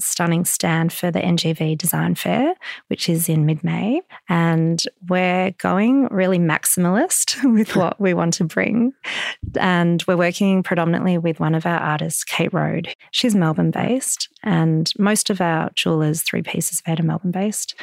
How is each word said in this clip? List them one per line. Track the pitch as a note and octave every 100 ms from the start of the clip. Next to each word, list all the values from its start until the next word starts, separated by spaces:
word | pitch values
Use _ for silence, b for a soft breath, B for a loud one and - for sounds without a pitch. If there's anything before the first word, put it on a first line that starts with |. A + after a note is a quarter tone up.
stunning | - - E3+ E3+
stand | F3 - F3+ D#3+ E3
for | - F3+
the | E3
N | - E3+
G | E3
V | D#3+ D#3 D#3
Design | E3+ D#3+ E3 F3
Fair, | - - C#4+ F#4 B B -
which | - -
is | E3 E3+
in | D#3+ D3+
mid-May. | D#3 E3+ E3 F#3+ D4 - B -
And | F3 E3 E3 E3 E3 - - F3
we're | F3+ F3+ F3+ F#3 F3+
going | F#3 F3+ A3 C4+ C4
really | G3 F#3 F#3
maximalist | E3+ D3+ - - F3 G3 F4+ - - -
<laughs> | C#4
with | A3 G#3+ -
what | F3 -
we | G3
want | F3 E3+
to | -
bring. | D#3+ - F#3+ G#3+ A#3+ - B B B B - -
And | F#3+ F3 E3+ E3+ -
we're | F3+
working | F3 F3 G3 F#3+
predominantly | F3+ F3 E3 E3+ F#3 F3
with | E3 D#3+
one | D#3
of | D#3+ E3
our | E3
artists, | D3+ D3+ D#3+ -
Kate | - - E3
Rode. | F3 D3+ E3 E3+ B B
She's | - B3 G3+
Melbourne-based, | D#3+ D#3 E3 - F#3+ B3+ - - - _
and | A3 E3+ D#3+ D#3+ D#3+ -
most | G3+ G#3+ -
of | G3
our | F3 D#3+ E3
jewellers, | - - D#3+ D#3 D#3+
Three | - -
Pieces | E3+ F3 D#3+ -
of | -
Eight, | E3
are |
Melbourne-based. | E3 D#3+ F3+ F3+ G3+ G#3 - -